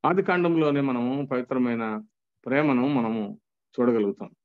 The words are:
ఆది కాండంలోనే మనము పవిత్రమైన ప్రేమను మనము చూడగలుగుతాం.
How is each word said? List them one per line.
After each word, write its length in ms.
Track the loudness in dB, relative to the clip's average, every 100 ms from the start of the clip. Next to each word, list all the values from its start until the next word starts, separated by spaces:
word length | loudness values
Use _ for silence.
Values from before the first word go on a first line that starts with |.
ఆది 180 | 2 0
కాండంలోనే 580 | 2 2 2 2 2 2
మనము 460 | 0 -2 -2 -4 -2
పవిత్రమైన 720 | -4 -2 -2 0 -2 -4 -6 -10 _ _ _ -2
ప్రేమను 400 | 0 2 2 2
మనము 520 | 0 0 -4 -6 -10 _ _ _
చూడగలుగుతాం. 560 | 0 2 2 0 -4 -14 _